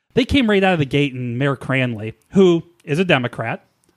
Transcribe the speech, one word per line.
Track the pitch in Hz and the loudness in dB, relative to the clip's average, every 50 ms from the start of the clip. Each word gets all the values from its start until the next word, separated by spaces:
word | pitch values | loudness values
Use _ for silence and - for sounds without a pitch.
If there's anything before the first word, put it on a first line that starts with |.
| _ _ _ | _ _ _
They | 226 262 | -2 -2
came | - - 285 254 214 | 0 0 0 2 2
right | 208 196 190 | 2 2 2
out | 190 185 | 2 2
of | 165 | 0
the | 147 | 0
gate, | 127 131 143 147 143 127 | 0 0 0 0 -2 -2
and | 127 123 123 117 123 | -6 -6 -6 -4 -2
Mayor | 139 143 139 | -2 -2 -2
Cranley, | - - - 131 135 127 123 117 107 104 110 113 - _ _ | -4 -4 -4 -2 -2 -2 -2 -4 -6 -8 -10 -12 -14 _ _
who | - 196 196 180 170 165 - - _ _ _ | 2 4 6 6 4 2 -2 -6 _ _ _
is | - 143 156 | -6 -4 -2
a | 196 | 0
Democrat, | 175 165 135 123 120 - - 117 113 147 202 _ _ _ _ _ _ _ | 2 2 0 0 -2 -6 -6 -8 -8 -8 -10 _ _ _ _ _ _ _